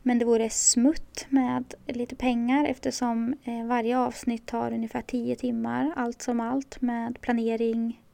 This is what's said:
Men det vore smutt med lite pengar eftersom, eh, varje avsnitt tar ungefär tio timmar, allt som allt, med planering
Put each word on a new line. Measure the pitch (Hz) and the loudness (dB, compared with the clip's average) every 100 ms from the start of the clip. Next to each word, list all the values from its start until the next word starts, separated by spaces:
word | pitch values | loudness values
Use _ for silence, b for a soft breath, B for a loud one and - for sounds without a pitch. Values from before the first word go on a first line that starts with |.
Men | 247 240 | 2 2
det | 233 | 4
vore | 226 226 | 4 4
smutt | - - - 254 320 - - - | 2 2 6 4 2 -6 -14 0
med | 269 247 247 247 - - | 2 2 0 -4 -12 -8
lite | 240 247 262 | -6 -6 -2
pengar | 254 233 240 277 294 | 0 0 2 2 2
eftersom, | 254 262 - 247 226 233 294 | 0 -4 -2 -2 0 -2 -4
eh, | - 233 233 | -6 -6 0
varje | 240 226 254 | 0 2 2
avsnitt | 240 240 - 233 - | 0 0 -4 -4 -4
tar | 233 233 | -4 -2
ungefär | 226 226 247 | -2 -4 -6
tio | 233 247 240 240 | -4 -4 -2 -2
timmar, | 247 233 226 240 277 330 | -2 -2 -2 0 -2 -2
allt | 240 240 | -4 -4
som | - 233 | -2 -2
allt, | 226 269 269 - | 0 -4 -4 -4
med | 247 233 233 247 | -2 -2 -4 -6
planering | - 233 226 226 226 226 226 233 _ | -2 0 0 0 0 0 -2 -6 _